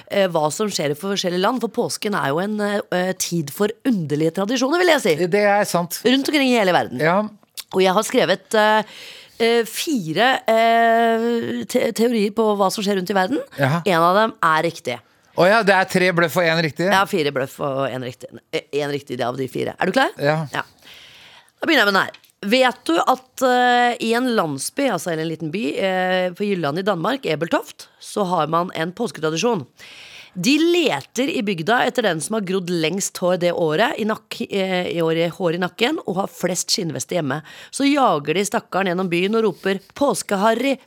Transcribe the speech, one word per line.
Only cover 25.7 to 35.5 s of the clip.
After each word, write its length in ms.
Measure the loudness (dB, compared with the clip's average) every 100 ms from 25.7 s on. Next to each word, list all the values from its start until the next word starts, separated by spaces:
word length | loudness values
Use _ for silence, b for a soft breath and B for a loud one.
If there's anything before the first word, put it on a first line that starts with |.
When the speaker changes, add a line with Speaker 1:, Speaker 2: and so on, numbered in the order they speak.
Speaker 1:
eh, 560 | -4 -2 0 0 0 -2
på 120 | -2
Jylland 360 | -2 -2 -2 -2
i 20 |
Danmark, 440 | -2 -2 -2 -2 -2
Ebeltoft, 600 | -4 -2 -2 -4 -14 -20 _
så 260 | -8 -4 0
har 200 | 0 0
man 220 | 0 0
en 200 | -4 -6
påsketradisjon. 760 | -4 -6 -4 -4 -2 -2 -2 -6 _ B B B B B
De 220 | -4 0 2
leter 720 | 4 2 2 -2 -4 -4 -2
i 140 | -2
bygda 380 | -2 -2 0 0
etter 180 | 0 0
den 180 | 0 0
som 140 | -4
har 60 | -4
grodd 280 | -4 -4 -2
lengst 480 | -2 0 -2 -4 -4
hår 220 | -2 0
det 100 | 0
året 460 | 0 0 2 0 0
i 60 |
nakk-, 420 | -4 -4 -8 -10 -6
eh, 400 | -4 -2 -2 -2
i 120 | -2
år 140 | 0 0
i 120 | -2
hår 260 | -2 -2